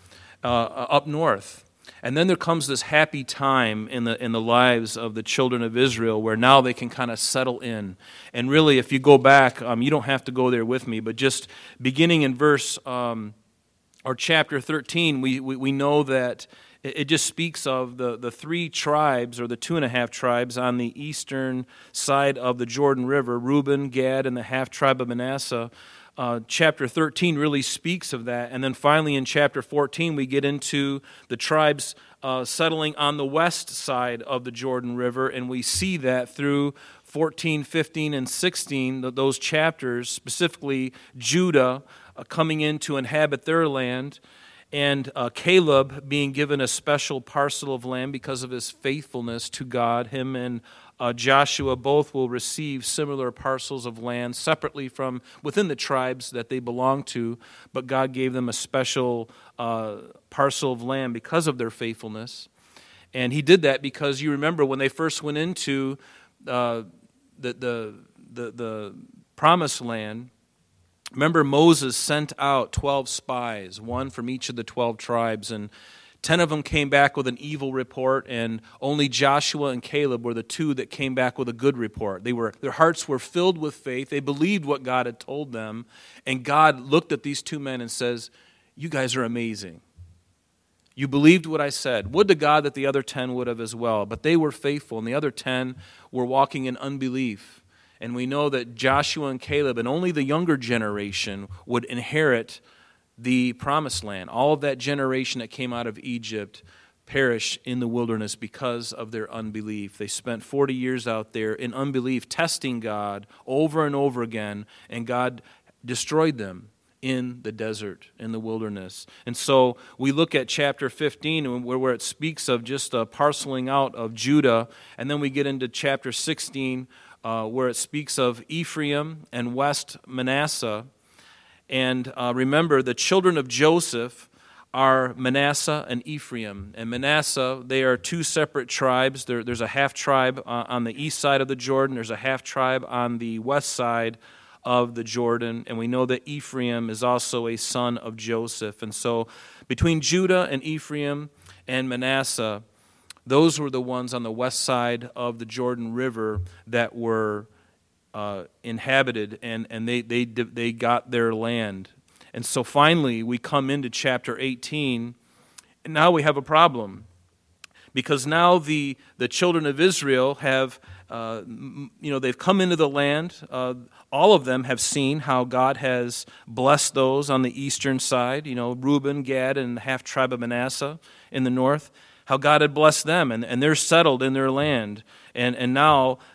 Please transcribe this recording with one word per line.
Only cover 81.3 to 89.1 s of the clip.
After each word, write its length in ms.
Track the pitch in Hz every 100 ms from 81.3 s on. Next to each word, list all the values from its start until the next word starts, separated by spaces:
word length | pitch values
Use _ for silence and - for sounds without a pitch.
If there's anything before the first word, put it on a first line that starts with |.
| -
with 140 | 120
a 20 |
good 240 | 117 139 123
report. 480 | 110 - 107 92
They 80 | 113
were, 220 | 120 113 -
their 80 | 135
hearts 380 | 131 160 165 -
were 100 | 131
filled 400 | - 175 185 170
with 160 | 151
faith. 340 | - 139 127 135
They 120 | 143
believed 440 | 135 143 170 202
what 200 | 143 143
God 200 | 127 127
had 160 | 120 117
told 320 | - 139 143
them, 320 | 117 110 110 120 - - -
and 200 | - 131
God 360 | 123 143 156 131
looked 320 | 131 156 -
at 120 | 143
these 180 | 143 139
two 160 | - 156
men 240 | 139 127
and 80 | 117
says, 400 | - 123 120 - - _ _ _
"You 140 | - 160
guys 260 | 147 131